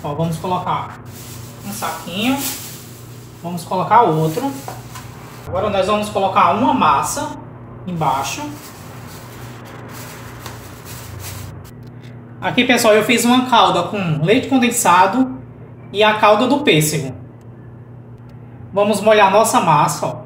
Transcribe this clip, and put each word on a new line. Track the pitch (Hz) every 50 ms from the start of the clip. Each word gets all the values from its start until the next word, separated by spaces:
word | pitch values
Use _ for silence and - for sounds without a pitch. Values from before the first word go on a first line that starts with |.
| -
Ó, | 156 147
vamos | 151 165 170 160 -
colocar | - 185 180 - - - - - - - - - - - - - - - - - - - - - -
um | 202
saquinho. | - - - - - - - 175 170 196 220 254 277 277 277 - - - - - - - - - - - - - - - - - - - -
Vamos | 170 180 170 -
colocar | - 196 185 - - 214 233 240
outro. | 185 156 156 156 160 - 240 254 277 269 - - - - - - - - - - - - - - - - - - -
Agora | - 180 202 214
nós | 196 196 185 190
vamos | 208 208 208 208
colocar | - 208 196 190 190 208 185 170 175
uma | 208 254 311 285
massa | 254 180 170 - - - - - 285 294 294 - - - - - - - - - - -
embaixo. | 185 180 165 156 160 156 - - - - - 294 294 294 - - - - - - - - - - - - - - - - - - - - - - - - - - - - - - - - - - - - - - - - - - - - - - - - - - - - - - - - - - - - - - - - - - - - - - - - - - - - -
Aqui, | - 185 - - 240
pessoal, | 247 247 233 - 226 208
eu | 214 208
fiz | - 240 226 233
uma | 240 247 254 254 -
calda | 240 226 190 180 175 180 175
com | - - 208 185 170 151 147 156
leite | 170 214 262 254 -
condensado | 269 262 240 233 - - - 196 175 180 190 190 208 254 262 254 - - - - - - - - - - - -
e | - 196
a | 214 214 208
calda | - - 208 214 214 254 233
do | 277 285
pêssego. | - - 190 151 151 - - 147 127 135 - - - - - - - - - - - - - - - - - - - - - - - - - - - - - - - -
Vamos | - 196 202 208 214 196
molhar | 202 220 214 214 202 190
nossa | 190 208 226 214 - 247
massa, | - 170 156 151 160 170 - - -
ó. | 160 - - -